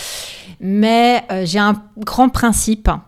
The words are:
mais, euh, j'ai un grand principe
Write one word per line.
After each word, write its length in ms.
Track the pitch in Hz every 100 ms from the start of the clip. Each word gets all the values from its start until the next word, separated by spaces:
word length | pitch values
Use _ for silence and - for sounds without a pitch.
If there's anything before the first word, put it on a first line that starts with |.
| - - - - 190 170
mais, 640 | 185 202 220 233 240 240 -
euh, 140 | 190 175
j'ai 140 | 202
un 240 | 208 208 - -
grand 300 | 214 - 262
principe 600 | - 233 202 - 214 - 151